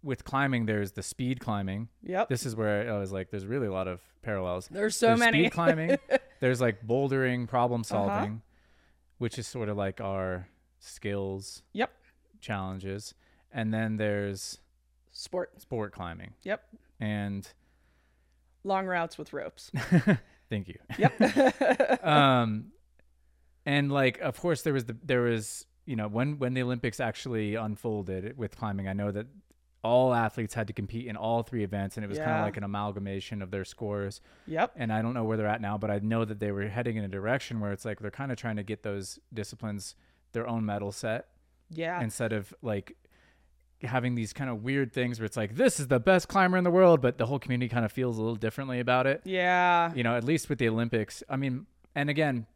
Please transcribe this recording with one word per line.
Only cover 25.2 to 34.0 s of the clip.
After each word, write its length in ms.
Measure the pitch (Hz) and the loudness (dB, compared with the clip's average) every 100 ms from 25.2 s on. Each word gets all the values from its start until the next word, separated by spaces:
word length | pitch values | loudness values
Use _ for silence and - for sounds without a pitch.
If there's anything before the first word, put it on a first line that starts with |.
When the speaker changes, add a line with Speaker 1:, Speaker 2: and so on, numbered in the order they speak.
Speaker 1:
was, 440 | 120 113 107 - - _ | 4 0 -2 -12 -16 _
you 120 | - 120 | -6 -4
know, 120 | 107 | -2
when, 300 | 107 135 147 | 0 -2 0
when 160 | 127 | -2
the 80 | 127 | 0
Olympics 380 | 123 123 120 - | -2 -2 -4 -2
actually 540 | 120 - 135 117 107 110 | -4 -4 -4 -2 0 -2
unfolded 800 | 110 104 120 107 95 92 101 131 | -4 -4 -4 -4 -4 -6 -6 -8
with 180 | 107 - | -8 -6
climbing, 320 | 110 98 98 | -6 -4 -4
I 40 | |
know 160 | 95 104 | -2 -2
that 160 | 101 117 202 _ _ _ _ | -4 -8 -16 _ _ _ _
all 280 | 110 123 131 | 4 4 6
athletes 400 | 120 110 - 110 | 4 2 -2 -6
had 120 | - 107 | -4 -6
to 60 | |
compete 340 | - 98 113 123 | -6 -6 -8 -8
in 100 | 107 | -6
all 260 | 110 117 | 0 0
three 200 | 110 120 | 0 -2
events, 320 | 101 101 98 - | -2 -2 -4 -4
and 80 | |
it 40 | 104 | -6
was 100 | 98 | -4
kinda 140 | 156 | 0
Speaker 2:
Yeah. 100 | 160 | 0
Speaker 1:
like 120 | 165 - | 0 -4
an 80 | |
amalgamation 800 | 101 101 104 101 98 98 - 104 | -6 -4 -4 -4 -4 -6 -6 -8
of 80 | 95 | -6
their 140 | 98 | -6
scores. 560 | 92 - 107 104 | -6 -8 -4 -4